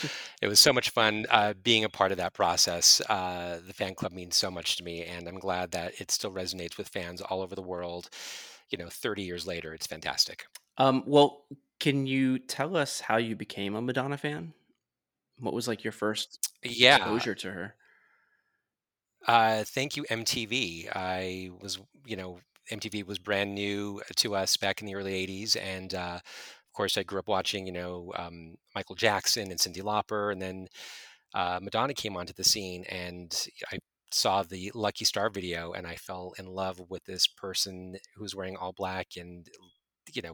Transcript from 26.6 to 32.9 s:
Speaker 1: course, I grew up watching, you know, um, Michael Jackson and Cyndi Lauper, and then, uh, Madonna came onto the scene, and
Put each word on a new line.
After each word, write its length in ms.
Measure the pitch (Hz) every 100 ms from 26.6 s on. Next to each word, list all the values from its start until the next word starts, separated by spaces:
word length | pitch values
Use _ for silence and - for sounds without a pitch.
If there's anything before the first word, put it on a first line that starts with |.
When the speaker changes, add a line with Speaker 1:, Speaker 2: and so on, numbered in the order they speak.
| _
Speaker 1:
course, 240 | - 98 -
I 60 |
grew 160 | 95 98
up 80 | 98
watching, 380 | 95 92 101 95
you 80 |
know, 400 | 90 90 90 87 87
um, 400 | 85 85 82 85 _
Michael 220 | 101 - 95
Jackson 560 | 113 101 - - 98
and 80 | 85
Cyndi 220 | 107 90
Lauper, 500 | 98 104 - 107 104
and 100 | 95
then, 280 | 92 92 90 - - - - - _
uh, 260 | 101 87 90
Madonna 320 | 95 113 131
came 220 | 139 107 98
onto 160 | 95
the 140 | 95 92
scene, 400 | 110 95 90
and 600 | 92